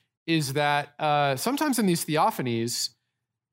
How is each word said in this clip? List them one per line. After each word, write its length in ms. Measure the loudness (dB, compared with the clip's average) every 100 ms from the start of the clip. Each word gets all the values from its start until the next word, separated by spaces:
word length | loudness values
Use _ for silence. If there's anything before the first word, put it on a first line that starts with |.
| _ _ -2
is 260 | -2 0
that, 420 | 0 0 0 -2 -4
uh, 360 | 0 2 2 0
sometimes 420 | -2 0 0 2
in 80 | 2
these 180 | 0
theophanies, 840 | 0 2 2 0 -2 -2 -2 -4 -6 _ _ _ _ _ _